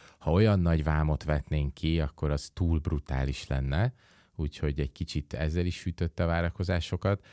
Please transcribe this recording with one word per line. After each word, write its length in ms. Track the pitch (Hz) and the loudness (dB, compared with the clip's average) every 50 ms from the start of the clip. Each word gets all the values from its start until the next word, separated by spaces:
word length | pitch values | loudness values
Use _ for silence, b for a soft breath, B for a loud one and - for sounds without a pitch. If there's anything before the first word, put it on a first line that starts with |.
| B B B B | B B B B
ha 140 | - - | 0 2
olyan 280 | 80 95 110 110 101 95 | 4 6 6 6 4 4
nagy 240 | 87 85 82 78 71 | 4 4 2 2 2
vámot 400 | 78 76 78 78 76 76 73 - | 2 2 2 2 2 0 0 0
vetnénk 500 | 78 76 73 71 - 78 76 71 69 - | 0 0 0 0 0 0 0 0 -2 -2
ki, 260 | - - 80 82 82 | -2 0 0 2 2
akkor 300 | 76 71 - - - 73 | 0 -2 -2 -4 -2 0
az 200 | 73 71 - - | 0 -2 -2 -6
túl 260 | - - 87 82 82 80 | -4 -2 0 2 2 2
brutális 680 | 76 - 76 71 - - 65 65 67 67 69 - - | 0 0 -2 -2 -2 -2 -2 0 0 -2 -2 -6 -6
lenne, 460 | - 71 67 67 67 67 80 110 127 B B B B B B B B B | -4 -2 -2 -2 0 0 0 0 0 B B B B B B B B B
úgyhogy 460 | - 78 76 - - - 73 71 71 | -6 -6 -6 -4 -2 -2 -2 0 -2
egy 120 | 73 67 | -2 -4
kicsit 400 | - - 85 - - - 73 - | -4 -6 -8 -6 -4 -6 -6 -6
ezzel 340 | - - 78 78 76 87 87 | -4 -2 -2 0 0 0 0
is 100 | 90 85 | -2 -4
sütötte 480 | - - 92 82 - 87 82 - - 90 | -4 -6 -6 -4 -2 -4 -4 -2 -2 0
a 20 | |
várakozásokat, 1000 | 85 85 85 85 82 - - 92 90 90 85 - - - 85 - 95 101 - B B | 0 2 0 0 -2 -2 -2 -2 -2 0 -2 -2 -4 -4 -2 0 0 0 -2 B B